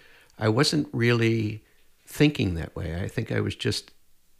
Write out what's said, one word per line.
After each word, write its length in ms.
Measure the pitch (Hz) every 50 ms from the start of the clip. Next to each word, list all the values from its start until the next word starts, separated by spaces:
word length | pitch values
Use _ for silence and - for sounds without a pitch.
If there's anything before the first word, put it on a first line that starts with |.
| - - - - - - _ -
I 120 | 107 110
wasn't 380 | 110 120 156 - - 151 147 -
really 680 | - 127 117 120 120 117 113 113 113 113 107 107 110 110 - _ _ _ _ - _ _ _
thinking 480 | - - - 151 151 147 - - 95 87
that 200 | 82 78 - -
way. 240 | - 95 85 82 85
I 80 | 101 -
think 240 | - - 110 -
I 80 | 117 110
was 140 | 104 104 -
just 340 | - - 113 104 - - - - - _ _ - - _ _ -